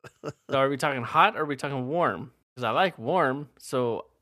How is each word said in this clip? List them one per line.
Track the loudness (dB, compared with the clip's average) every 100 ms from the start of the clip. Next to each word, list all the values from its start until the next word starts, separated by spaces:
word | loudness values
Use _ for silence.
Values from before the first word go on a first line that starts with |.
| -20 _
So | -14 -14 -2 2
are | 2
we | 2
talking | -2 -2
hot | 0 4 4 4
or |
are | -4
we | -4
talking | -4 -4 -4
warm? | 0 0 -2 -8 -18 _ -6
'Cause |
I | 0
like | 2 2 0
warm, | 0 2 2 0 -8 _
so | -4 -2 0 -2 -8 _